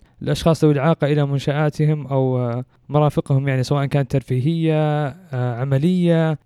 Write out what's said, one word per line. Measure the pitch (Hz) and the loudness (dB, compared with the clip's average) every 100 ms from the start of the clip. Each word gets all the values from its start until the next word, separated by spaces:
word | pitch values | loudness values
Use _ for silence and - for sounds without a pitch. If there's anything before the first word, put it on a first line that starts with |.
| - _ | -8 _
للأشخاص | - 147 165 160 | -6 0 0 4
ذوي | 156 | 2
الإعاقة | 143 151 160 143 | 2 2 0 0
إلى | 147 143 | 0 0
منشآتهم | 139 147 143 151 - 151 151 131 | -2 -2 0 -2 0 0 0 -2
أو، | 135 131 127 | -2 0 0
آه، | 120 120 127 _ - | -2 -4 -8 _ -4
مرافقهم، | 143 147 165 - 135 139 | 0 2 0 0 0 0
يعني | 131 | -2
سواء | 123 147 139 | 0 -2 0
كانت | 143 135 | -2 0
ترفيهية، | 139 - 127 139 165 160 156 151 147 143 | -2 -2 -2 0 0 0 0 0 0 -4
آه، | 139 - 127 123 117 | -8 -10 -4 -4 -4
عملية، | 135 135 165 185 170 165 160 151 | -2 0 2 2 2 2 0 -2